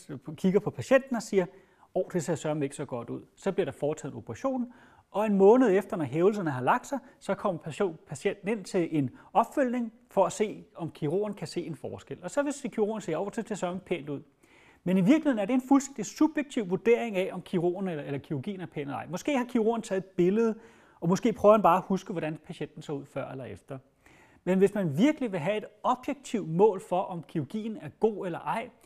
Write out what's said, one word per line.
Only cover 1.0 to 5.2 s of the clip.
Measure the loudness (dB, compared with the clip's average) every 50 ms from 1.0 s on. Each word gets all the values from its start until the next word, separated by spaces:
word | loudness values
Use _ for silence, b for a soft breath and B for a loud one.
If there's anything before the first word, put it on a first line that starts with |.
| 4 0 -4
og | -6
siger, | -6 0 0 2 0 0 B B B B B B B B B
"Åh, | -4 -4 -2 -4
det | -4 -2
ser | -2 -4
sørme | -2 -2 -4 -2 -2 -2
ikke | -4 -4
så | -8 -10
godt | -8 -8 -8 -8 -8
ud." | -10 -12 -12 -16 _
Så | _ -4 -2
bliver | -2 0 -2
der | -2
foretaget | -4 -4 -4 -4 -4 -4 -8 -10
en | -12
operation, | -12 -10 -12 -10 -4 -4 -2 -2 -2 -4 -6 B B B B B B B _
og | -4 -2